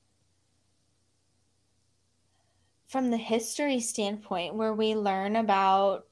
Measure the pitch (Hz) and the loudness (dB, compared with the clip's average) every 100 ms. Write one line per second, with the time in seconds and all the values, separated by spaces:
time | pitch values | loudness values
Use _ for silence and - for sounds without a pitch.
0 | _ _ _ _ _ _ _ _ _ _ | _ _ _ _ _ _ _ _ _ _
1 | _ _ _ _ _ _ _ _ _ _ | _ _ _ _ _ _ _ _ _ _
2 | _ _ _ _ _ _ _ _ - 262 | _ _ _ _ _ _ _ _ -6 -2
3 | 254 226 226 226 226 - 294 254 233 - | 0 -2 0 -2 -2 -2 -2 0 -2 -4
4 | 202 208 - 185 170 214 220 214 220 214 | -4 -4 -6 -6 -4 -2 -2 0 0 0
5 | 202 190 202 220 214 196 190 190 196 190 | 0 0 0 0 2 4 4 4 4 0
6 | - | -6